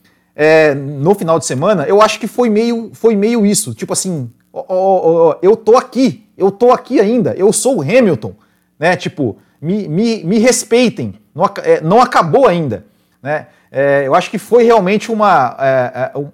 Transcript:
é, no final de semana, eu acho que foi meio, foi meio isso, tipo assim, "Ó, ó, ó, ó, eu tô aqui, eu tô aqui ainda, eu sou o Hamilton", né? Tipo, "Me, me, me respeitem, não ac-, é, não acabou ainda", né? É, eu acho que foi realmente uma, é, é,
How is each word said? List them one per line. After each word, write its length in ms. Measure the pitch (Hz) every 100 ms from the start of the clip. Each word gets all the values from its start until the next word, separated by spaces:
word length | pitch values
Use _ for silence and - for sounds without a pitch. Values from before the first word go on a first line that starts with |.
| _ _ _
é, 400 | - 151 160 156 139
no 400 | 139 147 151 202
final 240 | 165 165
de 80 | -
semana, 380 | 131 180 196 143
eu 120 | 202
acho 200 | 208 -
que 80 | 220
foi 200 | - 247
meio, 440 | 208 233 233 220
foi 220 | - 226 208
meio 300 | 208 240 202
isso, 280 | 196 -
tipo 180 | 113 180
assim, 400 | 190 190 165 120 - _
"Ó, 100 | - -
ó, 60 | 185
ó, 520 | 190 185 165 165 165
ó, 100 | 139
eu 160 | 185 220
tô 180 | 214 247
aqui, 500 | - 226 262 127 _ -
eu 120 | 190
tô 220 | 196 247
aqui 300 | 240 - 254
ainda, 320 | 202 247 147 -
eu 160 | 196
sou 280 | - 240 247
o 20 |
Hamilton", 520 | 139 240 220 143 104 92 _ _ _ -
né? 180 | 160 175
Tipo, 420 | - - 127 - _ _
"Me, 280 | 151 208 175
me, 360 | 160 233 220
me 140 | 165 220
respeitem, 800 | 247 - - 233 240 - 113 95 _
não 100 | 143
ac-, 180 | 190 -
é, 180 | 170 160
não 180 | 156 220
acabou 460 | 247 262 175 208 254
ainda", 400 | 175 147 101 - _ _ _
né? 280 | 135 151 - _ _
É, 340 | 127 139 139 135
eu 100 | 170
acho 140 | -
que 80 | 190
foi 260 | - 247
realmente 480 | 233 226 180 214 -
uma, 460 | 220 208 165 123 -
é, 520 | 135 131 123 120 127 135
é, 80 | 147